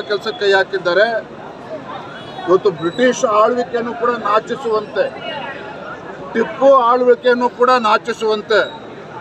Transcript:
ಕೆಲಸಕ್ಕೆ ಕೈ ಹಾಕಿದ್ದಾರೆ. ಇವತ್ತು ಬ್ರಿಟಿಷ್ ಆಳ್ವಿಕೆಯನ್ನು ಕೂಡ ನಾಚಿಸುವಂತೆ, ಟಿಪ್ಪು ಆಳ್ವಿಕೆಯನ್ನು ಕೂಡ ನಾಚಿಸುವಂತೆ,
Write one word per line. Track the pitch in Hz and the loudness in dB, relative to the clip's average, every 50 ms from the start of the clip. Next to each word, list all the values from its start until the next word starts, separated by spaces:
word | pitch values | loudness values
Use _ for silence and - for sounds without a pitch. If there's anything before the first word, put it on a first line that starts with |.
| 208 208 | 0 0
ಕೆಲಸಕ್ಕೆ | 208 196 - 220 214 - 208 | -2 -2 -2 -6 -4 0 2
ಕೈ | 202 196 196 | 4 4 4
ಹಾಕಿದ್ದಾರೆ. | 185 190 196 190 170 180 175 185 214 233 233 214 - - - - - - - - - - 640 415 - - - - - - - - - - - 762 762 170 | 4 2 -2 -2 -2 2 4 4 4 4 2 -2 -6 -8 -12 -16 -16 -16 -16 -16 -14 -12 -12 -12 -12 -12 -12 -12 -14 -14 -14 -16 -14 -14 -14 -8 0 2
ಇವತ್ತು | 170 - - 208 175 143 | 2 2 2 0 0 0
ಬ್ರಿಟಿಷ್ | 156 175 - - 247 254 240 - 262 240 208 214 214 | -2 -4 0 2 2 2 2 2 0 2 4 4 4
ಆಳ್ವಿಕೆಯನ್ನು | 226 247 247 240 - 233 233 226 240 220 - 240 | 4 2 0 -2 -2 -4 -4 -4 -4 -4 -4 -2
ಕೂಡ | 233 240 233 214 202 | -2 -2 -2 0 0
ನಾಚಿಸುವಂತೆ, | 208 220 220 - 240 - - 233 214 214 208 - - 202 175 - - - - - - - - - - - - - - - - - - - - - - - - - - | 0 0 0 -2 -4 -6 -2 -2 -2 -2 -2 -2 -2 -2 -2 -2 -4 -8 -10 -10 -10 -8 -10 -10 -10 -12 -12 -14 -14 -14 -14 -14 -14 -14 -14 -14 -14 -14 -12 -4 -2
ಟಿಪ್ಪು | 226 233 - - - 254 277 277 269 240 233 | -2 -2 -2 0 2 6 6 8 8 6 4
ಆಳ್ವಿಕೆಯನ್ನು | 247 254 254 247 240 240 - 247 247 247 247 240 - 220 | 4 4 6 4 4 4 4 2 2 4 2 0 0 2
ಕೂಡ | 240 247 254 254 226 | 4 4 4 4 4
ನಾಚಿಸುವಂತೆ, | 214 214 214 214 240 220 - 226 214 214 214 202 - 220 202 160 127 - - - - - - - - - - | 4 2 2 0 -2 -4 -2 0 0 0 -2 0 2 2 2 2 0 -4 -10 -14 -16 -16 -16 -16 -16 -16 -16